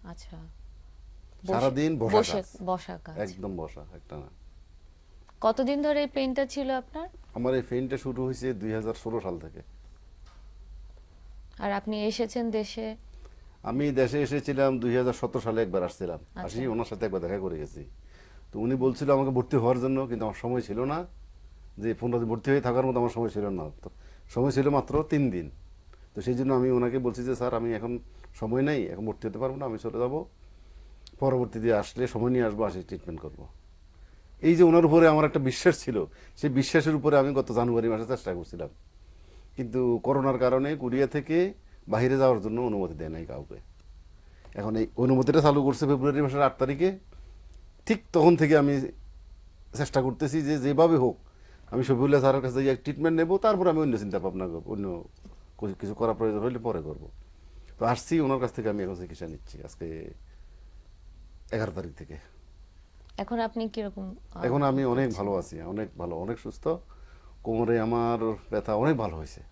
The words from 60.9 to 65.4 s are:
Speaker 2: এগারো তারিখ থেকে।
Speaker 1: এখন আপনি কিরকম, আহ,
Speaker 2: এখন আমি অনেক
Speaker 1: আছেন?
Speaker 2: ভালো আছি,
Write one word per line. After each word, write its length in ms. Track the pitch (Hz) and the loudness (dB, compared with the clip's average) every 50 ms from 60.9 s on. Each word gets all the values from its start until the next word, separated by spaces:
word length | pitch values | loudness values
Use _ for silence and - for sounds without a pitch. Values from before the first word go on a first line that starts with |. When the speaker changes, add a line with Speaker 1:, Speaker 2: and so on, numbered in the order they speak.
| - - - - - - - - - - - - | -20 -20 -20 -20 -20 -20 -20 -20 -20 -20 -12 -6
Speaker 2:
এগারো 200 | - 110 110 107 | -4 -2 -2 -2
তারিখ 200 | 80 92 87 85 69 | -4 -8 -10 -10 -12
থেকে। 220 | - 78 - 76 73 - - - - - - - - - - - - - - - - - - - - | -14 -16 -16 -16 -16 -18 -20 -20 -20 -20 -20 -20 -20 -20 -20 -20 -20 -20 -20 -20 -20 -20 -16 -10 -10
Speaker 1:
এখন 220 | 196 - 240 226 | -8 -6 -4 -4
আপনি 300 | 226 220 226 233 226 220 | -4 -4 -4 -4 -6 -6
কিরকম, 460 | 208 226 208 202 190 202 190 185 202 - - - - | -6 -6 -8 -8 -8 -10 -12 -12 -12 -16 -18 -18 -10
আহ, 80 | - - | -4 -2
Speaker 2:
এখন 200 | 123 123 143 143 | 0 2 2 2
আমি 220 | 135 131 135 135 | 2 2 2 2
অনেক 220 | 127 120 127 135 123 | 2 2 2 2 0
Speaker 1:
আছেন? 100 | 107 95 | 0 -2
Speaker 2:
ভালো 200 | 98 104 98 | -2 0 0
আছি, 240 | 92 | -2